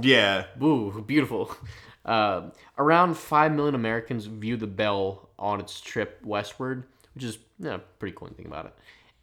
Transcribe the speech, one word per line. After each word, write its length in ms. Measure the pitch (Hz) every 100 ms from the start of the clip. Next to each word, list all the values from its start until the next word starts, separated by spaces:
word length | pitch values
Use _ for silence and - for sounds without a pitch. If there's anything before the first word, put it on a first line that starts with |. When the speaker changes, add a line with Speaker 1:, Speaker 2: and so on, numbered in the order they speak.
Speaker 1:
Yeah. 440 | 127 120 101 95 90 127
Speaker 2:
Woo, 440 | 147 135 101 104 107
beautiful. 440 | 151 123 107 - -
<laughs> 60 | - - - - -
Uh, 440 | 110 104 90 87 - - -
around 380 | 147 170 180 160
five 340 | - 151 156
million 220 | 147 147
Americans 520 | 131 113 113 113 120 104
viewed 340 | 107 110 120
the 60 | 107
bell 600 | 98 107 98 95 98 - -
on 180 | 104 101
its 220 | 98 -
trip 400 | - 117 104 -
westward, 600 | 107 104 101 - 131 127 127 _ _ 131
which 80 |
is, 140 | 120 104 _ -
you 60 |
know, 160 | 160 92 - _
pretty 160 | 98 -
cool 100 | -
when 60 |
you 40 | -
think 100 | -
about 180 | 76 -
it. 60 | - - - _ _